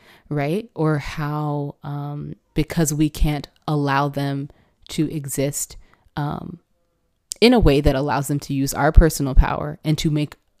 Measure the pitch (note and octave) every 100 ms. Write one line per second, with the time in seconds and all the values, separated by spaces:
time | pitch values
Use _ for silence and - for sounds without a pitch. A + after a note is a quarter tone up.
0 | _ _ - D3 C#3+ F#3 A#3 - D#3 D3+
1 | - - D3 D3+ D3+ D3 C#3+ - D3 C#3+
2 | C#3+ D3 D3 D#3+ _ - - - D#3 D3
3 | D#3 - D#3 D3 - _ - D3+ C#3+ C3+
4 | C#3+ C#3 C#3+ C#3 C#3+ _ _ _ - -
5 | D3+ D#3+ C#3 - C#3 - - - - _
6 | _ - D3 - - E3+ _ _ _ _
7 | _ _ - - A3+ B3 E3 C#3 D3 C3
8 | C#3+ B2+ C#3+ C#3+ - C#3 C#3 - C#3+ D#3+
9 | D#3+ - C3+ C3 C#3+ - D3+ D3+ D3+ D3
10 | E3 D3+ D3 - _ _